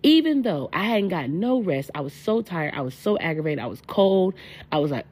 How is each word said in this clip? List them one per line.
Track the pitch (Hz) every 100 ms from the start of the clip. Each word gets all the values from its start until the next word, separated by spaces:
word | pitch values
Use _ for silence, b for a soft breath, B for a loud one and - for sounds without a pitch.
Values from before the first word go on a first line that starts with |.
Even | 285 320 320 285
though | 240 151 131
I | -
hadn't | 208 226 202
got | 180 127
no | 156 233 254
rest, | 196 135 139 -
I |
was | 139
so | - - 226
tired, | 214 170 151 -
I |
was | 131
so | 131 - 208
aggravated, | 165 156 156 147
I | 117
was | 95 -
cold, | - 196 190 185 190 B B B
I | 156
was | 147
like, | 135 -